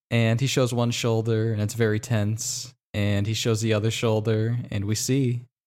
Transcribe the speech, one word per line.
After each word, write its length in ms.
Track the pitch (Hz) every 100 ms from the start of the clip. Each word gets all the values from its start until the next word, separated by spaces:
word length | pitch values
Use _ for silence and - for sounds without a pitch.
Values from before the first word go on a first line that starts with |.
| _
And 280 | 117 113 113
he 60 | 135
shows 260 | 139 123
one 200 | 120 120
shoulder, 600 | 117 120 113 113 110 113
and 80 | 110
it's 140 | 107
very 240 | 113 113 107
tense. 720 | - 113 101 113 - - - - _
And 320 | 107 101 101 104
he 80 |
shows 260 | 110 123 107
the 120 | 113
other 180 | 107 110
shoulder, 680 | - 117 110 107 110 113 120 -
and 140 | 104
we 100 | 98
see 480 | 107 - 131 127 120 - _